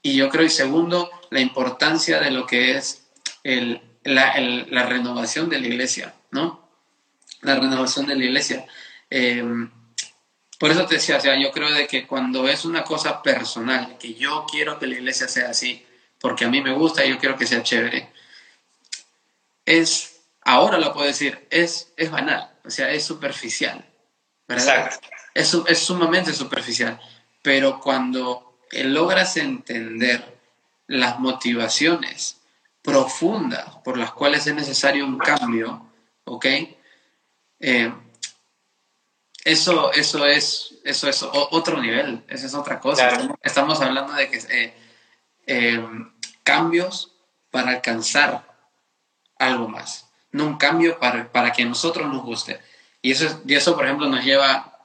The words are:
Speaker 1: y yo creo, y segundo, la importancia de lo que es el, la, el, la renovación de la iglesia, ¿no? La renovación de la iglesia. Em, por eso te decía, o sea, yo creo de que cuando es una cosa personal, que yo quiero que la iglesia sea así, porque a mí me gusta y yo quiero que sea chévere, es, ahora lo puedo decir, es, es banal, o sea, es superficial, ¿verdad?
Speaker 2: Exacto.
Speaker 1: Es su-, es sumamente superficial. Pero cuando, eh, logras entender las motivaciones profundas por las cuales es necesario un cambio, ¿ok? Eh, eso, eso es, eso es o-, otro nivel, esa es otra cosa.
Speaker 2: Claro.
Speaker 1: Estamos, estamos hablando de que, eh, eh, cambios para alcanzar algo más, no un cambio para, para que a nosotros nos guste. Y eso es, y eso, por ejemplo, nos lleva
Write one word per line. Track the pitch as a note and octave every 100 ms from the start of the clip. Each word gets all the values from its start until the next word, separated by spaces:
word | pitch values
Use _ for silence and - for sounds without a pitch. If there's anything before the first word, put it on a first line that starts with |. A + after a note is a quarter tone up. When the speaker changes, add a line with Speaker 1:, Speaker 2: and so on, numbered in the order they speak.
Speaker 1:
y | C#3 C3+
yo | C3+
creo, | D#3 D#3+
y |
segundo, | - C3+ D3+ E3+ F3 F3 - -
la | C3+
importancia | B2+ C3 C3 B2+ D3+ D#3+ E3 D#3
de | C#3+
lo | C3 B2
que | A#2+ B2+ C#3
es | C#3 - _ _ - -
el, | C#3+ B2+ B2 A#2 - _
la, | - C3 C#3
el, | C#3+ B2 B2 B2
la | B2+ B2
renovación | B2 A#2+ A#2+ A2+ D3+ E3+
de | C#3+
la | B2
iglesia, | A#2+ B2+ - - - _
¿no? | C3+ E3 D#3 _ _ _ _ _ _ _ -
La | - C#3
renovación | C3 C3 C3 C#3 C#3
de | C3+
la |
iglesia. | B2+ C3 - C3 - - - - _
Em, | C3+ B2 A#2+ A#2+ A#2 A#2 _ _ - - _ _ _ _ -
por | D3+
eso | D#3+ F3+
te |
decía, | D#3 - C#3+
o |
sea, | C#3 C3+
yo | C#3
creo | D#3 D3+
de | D3 C#3+
que | C3 -
cuando | C3+ B2+ C3 C3
es | C#3+
una | E3 E3
cosa | - D#3 D3+ -
personal, | D3 C3 A2 A#2+ A#2 B2+ A#2+ -
que | A#2
yo | A2+ C#3 D3+ -
quiero | D3 D3+ D3
que | C3+
la |
iglesia | B2 B2+ C3 -
sea | - A#2+
así, | A#2 B2 B2 _ _ _ _
porque | C3 - B2+
a |
mí | C3+
me | C3+
gusta | C3+ D#3+ D#3
y | C3+
yo | C3
quiero | C3+ C3
que | A#2+
sea | A#2+
chévere, | - A#2+ A#2+ - - - - - - _ _ _ _ - _ _ _ _ _ _ -
es, | E3 E3 - - _ _ _
ahora | - C3 - F3
lo | D3+
puedo | C#3+ C#3+
decir, | C#3 C#3+ - -
es, | D#3 E3+ - - -
es | D#3+
banal, | D3+ C#3+ C#3+ - _
o | -
sea, | - C3+
es | D3
superficial, | - D#3 C#3 - A#2 - - - - _ _ _ _ _ _
¿verdad? | B2 C3 C3 -
Speaker 2:
Exacto. | - - - -
Speaker 1:
Es | - D#3
su-, | F3 E3
es | E3
sumamente | - F3+ E3 F3+ E3
superficial. | D3+ B2+ C#3 - A#2 A#2 A2+ - - _ _
Pero | D3 C3+ C3+ C3+
cuando, | C#3 C3 B2+ B2+ B2+ B2 - _ _
eh, | -
logras | C3+ C#3+ E3+ F#3 F#3 D#3+
entender | C#3+ B2+ - A#2+ A2+ A2+ B2 A#2+ - - _ _ _ _ _
las | C3 B2 B2+
motivaciones | C3 B2 B2 A#2+ A2+ - D#3 E3+ - - - - _ _ _ _
profundas | - C#3 B2+ - E3+ A3 C#3 A#2 - -
por | - B2+
las | A2
cuales | - C#3+ D3 D3
es |
necesario | D3 C#3 C3+ C#3 C#3+ C#3
un | B2
cambio, | - C#3+ B2 A2+ A#2 - - _ _ _
¿ok? | - A#2 C3+ C#3 E3 - _ _ _ _ _ _ _ _
Eh, | - B2 A#2 A#2 - _ - _ _ _ _ _ _ _ _ _ _ -
eso, | D#3 D#3+ - E3 C#3
eso | C#3+ D3+ D#3 C#3+
es, | D3 C#3+ - - -
eso | - C#3 C#3+
es | -
o-, | B2+ C#3+ C#3+
otro | E3 E3 D#3
nivel, | A#2 A#2 C#3+ A2+ -
esa | C3 C3
es |
otra | C#3+ - B2+
cosa. | C3+ C3+ B2
Speaker 2:
Claro. | B2
Speaker 1:
Estamos, | C3 -
estamos | - C#3 C#3+ D#3
hablando | C3 C3+ C#3
de | C#3+ C3+
que, | A#2 G#2+
eh, | B2 A#2 - - _ _ _ _ _ -
eh, | B2+ A#2+ A#2 A2+ A2+ A2+ _ - _
cambios | - D3 E3 E3+ F#3 F#3 - _ _ _ _
para | B2+ B2
alcanzar | B2+ A#2+ A2+ A2 C#3+ C#3+ - - _ _ _ _ _ _ _ _ _
algo | C3 B2+ A#2
más, | G#2+ - - - _ _
no | C#3+ D3+
un | C#3+
cambio | C#3+ E3 E3 E3
para, | B2 A#2+ A#2
para | B2 A#2+
que | B2
a | A#2+
nosotros | B2 E3 E3 D3+
nos | C3+
guste. | A#2+ A2 - - - _ _ _
Y | B2+
eso | C3+ D#3
es, | D#3 C3
y |
eso, | C#3 F3 D#3+
por |
ejemplo, | C3 C#3+ D3
nos | C3
lleva | B2+ C#3 C3+ C3 - -